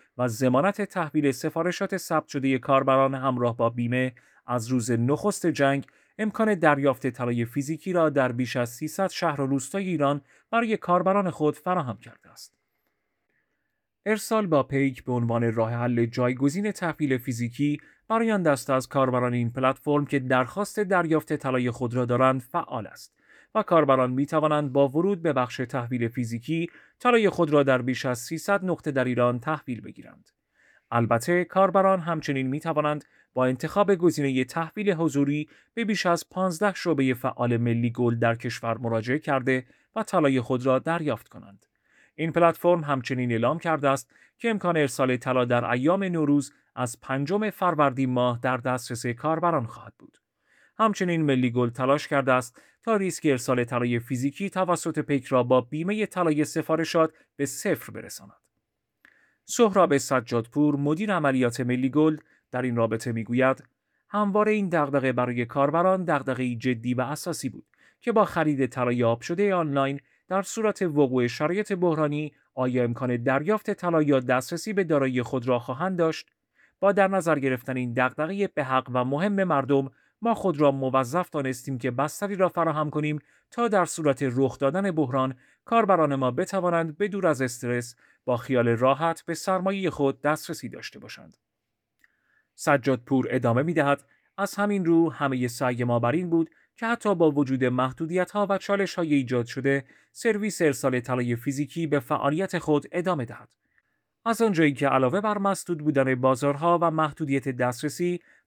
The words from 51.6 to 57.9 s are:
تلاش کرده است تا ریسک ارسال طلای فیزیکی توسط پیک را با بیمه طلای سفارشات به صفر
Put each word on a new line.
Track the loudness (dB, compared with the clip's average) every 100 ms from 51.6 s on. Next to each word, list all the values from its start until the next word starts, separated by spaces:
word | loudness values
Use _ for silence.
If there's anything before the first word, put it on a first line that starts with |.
| 0
تلاش | 0 0 0 0
کرده | 0 2
است | 0 -2 -12 _ _
تا | -2 0
ریسک | 0 0 0
ارسال | 0 0 0
طلای | 0 -2 0 -2
فیزیکی | -2 -4 -4 -4 -6
توسط | -2 0 0 -2 -4
پیک | -2 -2 2
را | 2
با | 4 2
بیمه | 2 -4 -4 -4 -4
طلای | 0 0 0
سفارشات | 0 -2 -2 -2 0 2 2 -2 _ -6
به | -6
صفر | -4 -4 -4 -6